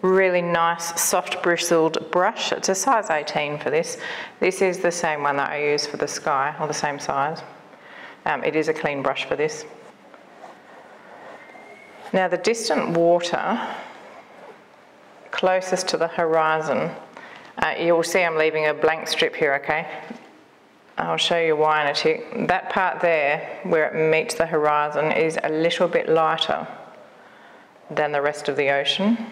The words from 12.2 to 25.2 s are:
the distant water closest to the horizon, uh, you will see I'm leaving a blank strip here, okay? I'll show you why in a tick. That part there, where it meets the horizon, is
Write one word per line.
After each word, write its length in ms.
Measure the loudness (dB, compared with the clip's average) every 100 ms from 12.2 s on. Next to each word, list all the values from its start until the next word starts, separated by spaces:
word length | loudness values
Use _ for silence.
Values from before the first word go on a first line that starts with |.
| 0
the 80 | 0
distant 540 | -2 -2 -2 -2 0
water 680 | 2 4 4 2 -2 0 -2 -4 -10 -14 -18 -20 -20 -20 -20 -20 -20 -20 -20 -20 -20 -20 -20 -10
closest 580 | -2 0 0 0 -4 0
to 80 | 0
the 120 | 0
horizon, 840 | 0 2 4 4 2 0 -2 -2 -6 -16 -20 -18 -20 -16 -2
uh, 180 | 0 2
you 160 | 4
will 80 | 4
see 180 | 4 2
I'm 160 | 2 4
leaving 300 | 2 2 0
a 80 |
blank 340 | 2 0 0 -2
strip 260 | 0 0
here, 200 | 2 0 0
okay? 240 | 0 -2 -2 -12 -14 -16 -18 -20 -20 _ _ _ -20 -6
I'll 180 | -2 0
show 240 | 2 2
you 160 | 2 4
why 260 | 4 4
in 40 | 2
a 80 |
tick. 520 | 2 0 0 -4 -6 0
That 200 | 0 0
part 320 | -2 -2 0
there, 600 | 0 2 2 -2 -4 -10
where 240 | -2 0 0
it 240 | 0 2
meets 240 | 2 0
the 100 | -2
horizon, 680 | 0 2 2 2 0 0 0
is 260 | 2